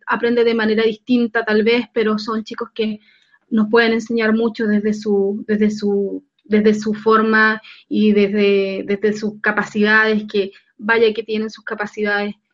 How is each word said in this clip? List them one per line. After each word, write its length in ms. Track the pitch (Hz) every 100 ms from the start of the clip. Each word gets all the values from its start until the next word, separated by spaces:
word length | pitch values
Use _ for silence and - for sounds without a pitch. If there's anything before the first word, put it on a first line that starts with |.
| -
aprende 340 | 220 233 240
de 120 | 233
manera 280 | 233 214 214
distinta 640 | 226 214 - 247 233 233
tal 180 | 214 214
vez, 240 | 214 240 240
pero 240 | 240 220 214
son 240 | 214 226
chicos 280 | 220 226 233
que 240 | - 220 214 _ _ _ _ _
nos 180 | 220 214
pueden 240 | 233 233
enseñar 420 | 226 226 226 220
mucho 320 | 220 226 220 220
desde 280 | 208 214
su, 500 | 214 214 202 196 208 -
desde 240 | 208 214
su, 540 | 214 202 202 196 190 - _
desde 320 | - 214 214
su 180 | 214 226
forma 680 | 208 220 220 220 220 220 220 - - _
y 240 | 208 214
desde, 680 | 208 196 208 202 196 196 190
desde 280 | 196 202 214
sus 280 | 208 214 -
capacidades, 840 | 214 208 202 214 208 220 220 214
que 260 | 214 208 190 - _ -
vaya 300 | 214 226 226
que 100 | 214
tienen 280 | 220 214 220
sus 120 | -
capacidades 720 | - 214 208 - 208 202 208 - _